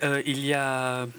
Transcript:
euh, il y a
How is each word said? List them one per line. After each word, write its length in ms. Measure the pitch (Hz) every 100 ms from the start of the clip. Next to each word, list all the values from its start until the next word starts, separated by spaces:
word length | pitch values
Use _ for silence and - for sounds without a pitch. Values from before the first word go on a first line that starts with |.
euh, 180 | 147 139 143
il 200 | 135 139
y 80 |
a 540 | 143 135 131 127 127 123